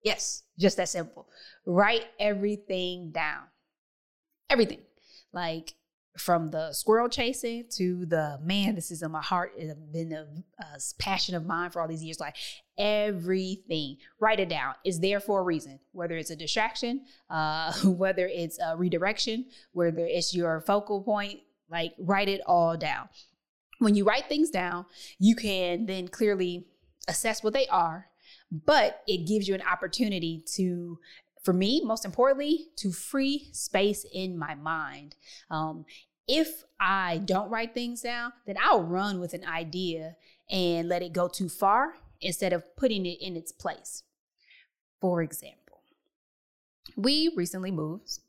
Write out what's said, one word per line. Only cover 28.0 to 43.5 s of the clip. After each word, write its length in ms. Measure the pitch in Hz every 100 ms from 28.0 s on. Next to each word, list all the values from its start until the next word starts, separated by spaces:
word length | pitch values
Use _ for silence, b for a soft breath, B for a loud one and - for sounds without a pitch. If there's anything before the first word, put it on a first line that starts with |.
| - _ B B B
but 520 | 160 - 294 214 - -
it 200 | 202 160
gives 220 | 214 190
you 60 |
an 80 | 190
opportunity 840 | - 180 190 - 233 190 165 165 -
to, 440 | - 185 175 175 160 B B B _
for 100 | -
me, 300 | 180 196 285
most 200 | 233 226
importantly, 640 | 196 170 254 269 294 320 - -
to 160 | 202
free 560 | 170 - 269 269 285 -
space 540 | - - 196 202 202 -
in 260 | 190 190 175
my 160 | 151
mind. 600 | 147 156 160 143 139 147 - B B B
Um, 340 | 156 160 160 156 B B _ -
if 380 | 285 311 - - _
I 380 | 190 196 180 170
don't 320 | 196 185 208
write 240 | 226 233
things 260 | 240 240 240
down, 320 | 240 240 240 - -
then 100 | 196
I'll 200 | 262 254
run 380 | 165 180 202 190
with 140 | 175
an 100 | 175
idea 720 | 180 165 165 175 185 165 160 165 b b _
and 400 | 190 175 170 170
let 140 | 175
it 100 | 180
go 160 | 170 175
too 200 | - 185
far 460 | - 196 220 294 - - _
instead 280 | 196 165 190
of 240 | 175 - -
putting 300 | 262 208 180
it 140 | -
in 160 | 190 170
its 160 | 165